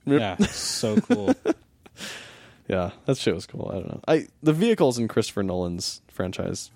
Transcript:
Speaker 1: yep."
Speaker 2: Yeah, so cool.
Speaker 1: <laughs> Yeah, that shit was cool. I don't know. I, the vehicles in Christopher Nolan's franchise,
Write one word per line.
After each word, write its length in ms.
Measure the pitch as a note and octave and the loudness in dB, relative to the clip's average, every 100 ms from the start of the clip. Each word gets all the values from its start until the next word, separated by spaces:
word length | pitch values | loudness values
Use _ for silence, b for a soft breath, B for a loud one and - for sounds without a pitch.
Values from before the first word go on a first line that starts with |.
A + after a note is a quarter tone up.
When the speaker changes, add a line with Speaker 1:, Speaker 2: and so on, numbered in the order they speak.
| - | 2
Speaker 1:
yep." 320 | - G#2 F2+ | 2 2 2
Speaker 2:
Yeah, 60 | G3+ | 0
so 520 | - - - A2+ G#2+ | 0 -6 -2 0 2
cool. 320 | - A#3+ G3 C4+ | 2 2 2 0
Speaker 1:
<laughs> 40 | - - _ _ - B B B B B B B - | 0 -4 _ _ -20 B B B B B B B -4
Yeah, 240 | F#2+ F2 - - | -2 -2 -4 -2
that 120 | C3+ | -2
shit 160 | - | 0
was 140 | F2 - | -2 -4
cool. 200 | - - | -10 -8
I 40 | F#2+ | -6
don't 120 | - | -8
know. 120 | - - | -6 0
I, 200 | D#3+ - _ | 0 0 _
the 100 | D#3 | 2
vehicles 460 | D#3 A3+ A3 D3+ A#2+ | 4 4 4 4 2
in 80 | A2+ | 0
Christopher 340 | - A2 - | 0 0 -2
Nolan's 600 | G2 F2+ F2 F2 - - _ | -2 -2 -2 -4 -6 -10 _
franchise, 640 | - F#2 - F#2 F#2+ - | -6 -4 -4 -6 -6 -10